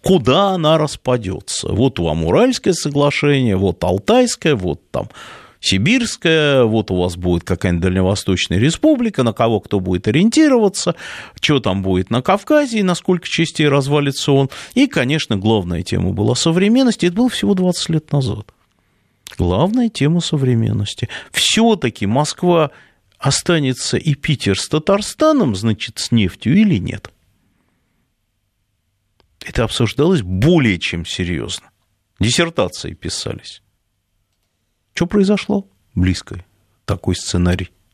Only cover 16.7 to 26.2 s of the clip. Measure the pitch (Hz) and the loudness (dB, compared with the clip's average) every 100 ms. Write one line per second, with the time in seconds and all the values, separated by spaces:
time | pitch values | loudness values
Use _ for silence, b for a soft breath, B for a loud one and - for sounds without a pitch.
16.7 | 247 254 - 180 180 247 - 202 190 180 | 4 2 2 0 2 0 0 0 2 2
17.7 | 175 - 160 - 147 127 104 - _ _ | 0 -2 -2 0 -2 0 -4 -10 _ _
18.7 | _ _ _ _ _ - - 87 92 180 | _ _ _ _ _ -12 -2 0 2 2
19.7 | 254 233 - 143 170 - 147 131 117 110 | 0 0 0 0 0 0 0 0 2 0
20.7 | 107 101 - - B B - - 311 330 | -2 -4 -6 -10 B B -2 0 4 4
21.7 | 202 120 - 98 127 147 - 180 170 147 | 2 -2 -2 -2 0 -2 0 2 2 2
22.7 | b b b b _ 139 - - 170 131 | b b b b _ -4 -2 0 0 0
23.7 | 123 - 117 160 139 - 139 - 95 - | -4 -4 -4 -2 -2 -2 -2 -2 -2 -2
24.7 | 156 - 202 - - 311 294 147 95 110 | -2 0 0 -2 0 2 2 0 0 -2
25.7 | 104 - - - 117 | -2 -6 -10 0 2